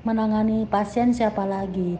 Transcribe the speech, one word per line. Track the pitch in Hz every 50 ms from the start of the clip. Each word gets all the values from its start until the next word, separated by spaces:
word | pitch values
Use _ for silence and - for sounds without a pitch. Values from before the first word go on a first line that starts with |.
| -
menangani | 226 226 220 220 214 214 214 214 220 220 220 220 214
pasien, | - 202 208 208 - 240 240 247 240
siapa | 240 233 214 214 - 196 196
lagi? | 196 196 196 185 180 190 180 175 175 170